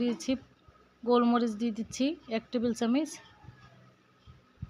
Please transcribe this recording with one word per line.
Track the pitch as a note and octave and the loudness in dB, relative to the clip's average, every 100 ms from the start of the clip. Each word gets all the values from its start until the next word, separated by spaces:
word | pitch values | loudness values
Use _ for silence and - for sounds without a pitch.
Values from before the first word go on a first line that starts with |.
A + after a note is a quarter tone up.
দিয়েছি, | A#3+ A3+ - C4 - _ - _ _ _ | 0 -2 -2 -4 -4 _ -20 _ _ _
গোলমরিচ | A3+ A#3+ A#3+ A#3+ A#3 G#3 | 2 4 6 4 2 -2
দিয়ে | A#3 G#3+ | -4 -4
দিচ্ছি | A3 - C4+ E4+ - A3+ | -8 -2 -2 -2 -4 -6
এক | - | -2
টেবিল | B3 A#3+ A3+ | -2 -2 0
চামচ, | A#3 B3+ C#4+ - - - - - - - - _ _ _ - - _ _ | 2 2 0 -8 -20 -20 -20 -20 -20 -20 -20 _ _ _ -20 -20 _ _